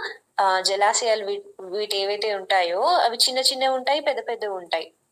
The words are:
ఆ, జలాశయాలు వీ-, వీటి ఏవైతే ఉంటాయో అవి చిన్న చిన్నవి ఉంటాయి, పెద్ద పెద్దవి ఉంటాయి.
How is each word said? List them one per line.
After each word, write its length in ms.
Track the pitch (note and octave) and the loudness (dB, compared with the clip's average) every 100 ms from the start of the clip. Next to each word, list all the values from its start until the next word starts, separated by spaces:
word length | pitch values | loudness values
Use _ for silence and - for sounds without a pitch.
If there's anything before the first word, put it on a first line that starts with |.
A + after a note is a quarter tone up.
| G#4+ - _ - | -4 -12 _ 0
ఆ, 200 | G3 F#3 | 2 4
జలాశయాలు 640 | F#3 G3 G3+ A3+ A#3+ G#3+ | 2 2 2 2 2 0
వీ-, 360 | G3 G3+ G3+ - | 0 -6 -8 -16
వీటి 360 | F#3+ G3 G#3 G3+ | -8 -6 -2 -2
ఏవైతే 380 | G3 G#3 A3 | -2 -2 -2
ఉంటాయో 480 | G3+ F#3 F#3+ F3 F3+ | -4 0 0 2 0
అవి 340 | C#4+ F4+ A#3 A#3 | 2 4 2 2
చిన్న 220 | C4 B3+ | 0 2
చిన్నవి 360 | C4 C4 C4 | -2 0 0
ఉంటాయి, 260 | C4 B3+ D4 | 0 0 0
పెద్ద 280 | D4 B3+ A3 | 0 -4 -4
పెద్దవి 240 | A3+ G#3+ | -6 -4
ఉంటాయి. 400 | F#3+ F3 E3 E3 _ _ | -6 -4 -6 -6 _ _